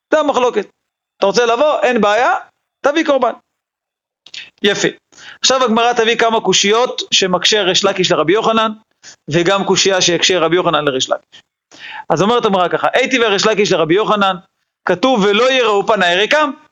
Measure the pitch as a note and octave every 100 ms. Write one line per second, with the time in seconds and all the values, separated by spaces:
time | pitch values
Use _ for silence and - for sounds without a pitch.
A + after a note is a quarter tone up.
0 | _ D#4 D4 B3+ B3 G#3+ F#3+ _ _ _
1 | _ _ G3 F#3+ A#3+ A#3 D4+ C#4+ - A#3+
2 | G#3 G#3+ C#4 F#4+ - _ _ _ C4 D4
3 | D#4 C4+ B3 A3 _ _ _ _ _ _
4 | _ _ _ - - _ G3+ G3+ - -
5 | _ - - - - C4 B3+ A3 A#3 A#3
6 | A3 A#3 A3+ A3+ F#3+ F3+ G3+ A3 B3 -
7 | - - F#3+ F3+ - G#3+ F#3 F3+ G3 G3
8 | F3+ E3 D3+ G3+ A3 A3+ A3 A3 _ _
9 | - - - D3+ F3 G3 G3 F#3 F#3+ F#3+
10 | F3 E3+ - F#3 D#3+ E3+ F3+ D3+ D3 C3
11 | B2+ - _ - _ _ _ - - -
12 | - D#3+ F#3+ A#3+ A3+ F#3+ F3 D#3 - -
13 | B3+ B3+ A3+ G3 G3 G3+ G3+ F3 D#3+ F3+
14 | G#3+ G#3+ G3 F#3 - _ _ _ - D#3
15 | B3+ B3+ G3 G3+ B3 C4 A#3 G3+ F#3+ G#3+
16 | F3+ F3 G#3+ D4 D4+ C#4+ _